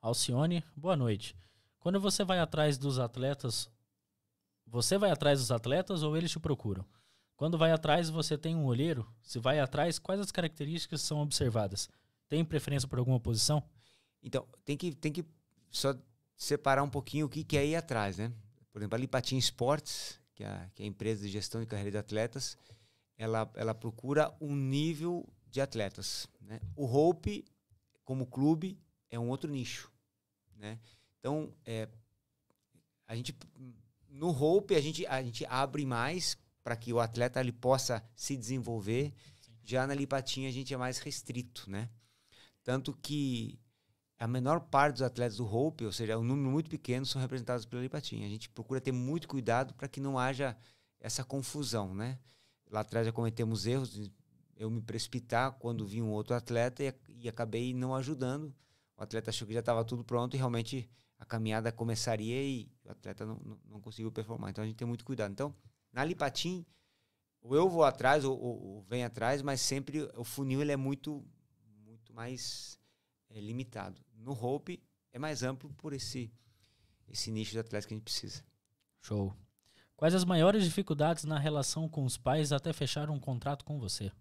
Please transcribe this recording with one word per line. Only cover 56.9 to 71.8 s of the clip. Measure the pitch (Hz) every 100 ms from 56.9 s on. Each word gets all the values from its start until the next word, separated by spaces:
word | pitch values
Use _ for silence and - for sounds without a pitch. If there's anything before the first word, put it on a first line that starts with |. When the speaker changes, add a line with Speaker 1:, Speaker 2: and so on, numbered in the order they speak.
| 131 -
Speaker 2:
e | 120 117
acabei | 113 117 110 123
não | 127 127 131
ajudando. | 131 147 127 139 156 135 _ _ _ _
O |
atleta | 104 110 110
achou | 110 104
que |
já | 113
tava | 113 117
tudo | 113 123
pronto | 113 120 123 131
e |
realmente | 131 117 113 135 117 _ _ _
a | -
caminhada | 113 110 110 113
começaria | 113 117 110 - 110 107 123
e | 139 131 - _ 98
o |
atleta | 101 98 98 107
não, | 110
não, | 110 107 104
não | 104
conseguiu | 104 113 113
performar. | 110 107 117 101
Então | 95
a | 110
gente | 113
tem | 120
muito | 120
cuidado. | - 127 104
Então, | 98 143 147 - _ _
na | 123
Lipatin, | 151 180 143 - 170 180 170 _ _ _ _ _ _ _
ou | 117 143
eu | 185
vou | 170
atrás | 147 - 127 151
ou, | 135 131
ou, | 123 107
ou | 92 101
vem | 95 123
atrás, | 120 - 113 143
mas | 139 131
sempre | - 139 135 147 147 -
o |
funil | 117 - 139 131
ele | 147
é | 139
muito, | 135 135 - 147 - _ _ _ 110 104